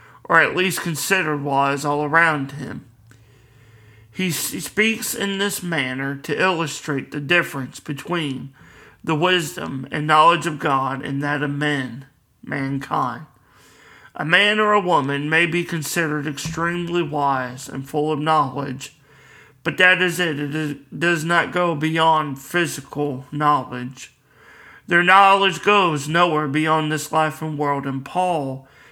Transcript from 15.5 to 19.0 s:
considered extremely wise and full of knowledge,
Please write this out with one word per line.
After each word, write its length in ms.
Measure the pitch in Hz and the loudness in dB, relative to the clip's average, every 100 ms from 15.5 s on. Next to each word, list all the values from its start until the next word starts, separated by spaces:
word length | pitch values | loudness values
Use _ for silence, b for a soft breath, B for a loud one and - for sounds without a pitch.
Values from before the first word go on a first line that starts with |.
| 170 | 0
considered 600 | 170 165 143 175 160 151 | -2 -4 -4 -2 -2 -2
extremely 800 | 147 139 165 160 170 175 170 175 | -4 -6 -8 -4 -2 -2 -2 -2
wise 640 | 151 151 143 135 123 127 - | -2 0 0 0 -4 -8 -12
and 200 | 135 135 | -10 -6
full 240 | 151 151 | -2 0
of 80 | 151 | 0
knowledge, 760 | 156 156 135 139 139 131 - _ | 2 2 2 -2 -8 -8 -12 _